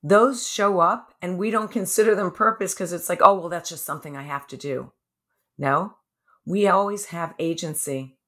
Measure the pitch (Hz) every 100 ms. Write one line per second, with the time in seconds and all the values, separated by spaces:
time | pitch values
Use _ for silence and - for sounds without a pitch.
0 | 151 202 247 247 - - 202 190 170 233
1 | - _ 180 180 208 220 214 233 185 -
2 | 220 208 190 - 220 226 190 - 180 175
3 | - 175 - 196 170 170 - 160 - 147
4 | 151 139 143 139 - 135 143 127 127 _
5 | _ _ _ _ _ - 143 143 202 _
6 | _ _ _ _ - 190 202 185 202 202
7 | - 170 165 - 165 165 165 151 - 135
8 | 135 _